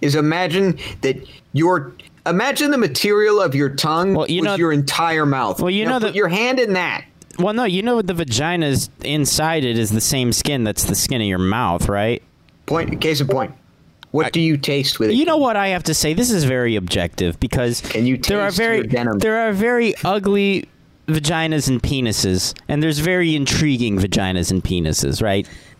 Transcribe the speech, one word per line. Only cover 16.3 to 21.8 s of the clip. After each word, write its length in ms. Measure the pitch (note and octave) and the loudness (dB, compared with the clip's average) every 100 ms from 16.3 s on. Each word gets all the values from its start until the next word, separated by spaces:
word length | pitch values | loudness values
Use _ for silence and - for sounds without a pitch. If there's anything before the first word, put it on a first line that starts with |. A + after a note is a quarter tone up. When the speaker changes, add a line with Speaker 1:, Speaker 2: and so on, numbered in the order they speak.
Speaker 2:
is 100 | G3 | 2
very 300 | C3+ B2+ A#2+ G#2 | 2 2 0 0
objective 600 | F2 G2 E2+ - F2 E2 | -2 -2 -2 -2 -2 -2
because 400 | B2+ C3+ A#2+ A#2+ | -2 0 -2 -2
Speaker 1:
Can 260 | - A2 B2 | -4 0 0
you 100 | C3 | 0
Speaker 2:
there 220 | - G#3 | 0 0
are 80 | G3+ | 0
Speaker 1:
taste 80 | F3+ | 0
Speaker 2:
very, 180 | A3+ A3 | 0 0
Speaker 1:
your 80 | D#3 | 0
denim? 320 | A#3+ A#3 G3+ | 0 0 0
Speaker 2:
there 160 | A3 A3+ A3+ | 0 0 0
are 40 | |
very 420 | G3 A3+ A#3+ A3+ - | 0 2 2 2 0
ugly 640 | E3+ G#3 G3+ G3+ G3 F#3+ - - - _ - | -2 0 2 2 2 0 -4 -16 -20 _ -4
vaginas 640 | D#3 D3 E3 D#3+ D#3 C3 | -2 0 0 0 0 0
and 120 | B2 | 0